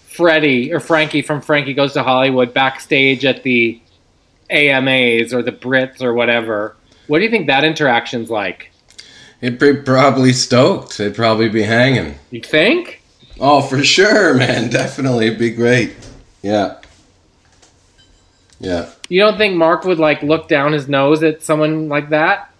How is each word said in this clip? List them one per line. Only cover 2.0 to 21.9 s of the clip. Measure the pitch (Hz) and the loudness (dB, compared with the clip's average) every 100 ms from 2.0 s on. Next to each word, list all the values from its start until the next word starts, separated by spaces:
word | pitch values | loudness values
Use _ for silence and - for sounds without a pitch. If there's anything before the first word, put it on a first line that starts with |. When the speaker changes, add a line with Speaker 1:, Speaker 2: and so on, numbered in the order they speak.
Speaker 1:
Hollywood | 123 127 135 127 123 | 0 2 2 0 0
backstage | 135 131 - - 143 135 131 139 | 0 -2 -4 -2 0 2 2 -2
at | 123 | -2
the | 131 123 117 117 _ _ _ _ _ _ _ | -2 0 0 -4 _ _ _ _ _ _ _
A | 151 147 | 0 2
M | 135 131 | 2 0
As | 131 123 117 117 | 2 2 0 -2
or | 123 | -4
the | 120 | -4
Brits | 120 127 131 131 - | -8 -4 -2 -2 -6
or | 127 | -4
whatever? | 117 120 117 113 107 107 _ _ _ - | -2 0 -2 -2 -6 -6 _ _ _ -2
What | 147 | 0
do | 214 | 0
you | |
think | 226 147 | -2 0
that | 139 | 0
interaction's | 156 156 143 117 - 123 110 | 0 0 0 0 -2 -8 -6
like? | 110 98 - - _ _ - - - - _ | -6 -6 -10 -18 _ _ -20 -20 -20 -20 _
Speaker 2:
It'd | 123 123 | -8 2
be | 147 | 2
probably | 135 - 131 139 131 127 | 2 0 2 4 4 2
stoked. | 127 - 123 151 196 - - | 2 2 4 4 0 -6 -6
They'd | 104 101 | -6 0
probably | 117 110 113 | 0 2 0
be | 107 | 0
hanging. | 104 117 127 120 78 71 _ | 0 2 2 2 -4 -12 _
Speaker 1:
You | 117 | -16
think? | - 156 190 349 - - _ _ - - | -2 2 2 0 -4 -18 _ _ -20 -4
Speaker 2:
Oh, | 135 147 | 2 2
for | 131 131 | 2 -2
sure, | 139 - 208 220 175 131 | 0 2 4 4 4 2
man. | 123 117 113 | 0 -2 -2
Definitely. | 123 127 - 131 120 110 | -2 -4 -4 -2 0 0
It'd | 110 | 0
be | 117 | -4
great. | 113 120 123 104 - - - _ _ | 0 2 2 0 -8 -20 -20 _ _
Yeah. | 98 107 92 - - _ _ _ _ _ _ _ _ _ _ _ _ _ _ _ _ _ | -2 -2 -2 -6 -20 _ _ _ _ _ _ _ _ _ _ _ _ _ _ _ _ _
Yeah. | 95 87 82 - - | -6 -6 -8 -16 -4
Speaker 1:
You | 180 | 0
don't | 214 196 | 2 2
think | 208 180 | 0 2
Mark | 165 170 | 2 2
would, | 185 165 | -2 0
like, | 156 147 | 0 0
look | 147 160 - | 0 -2 0
down | 147 143 | 0 0
his | 151 135 | -2 -2
nose | 139 139 156 | 0 2 2
at | 160 156 | 0 -2
someone | - 156 156 156 | -4 0 0 -2
like | 156 | -4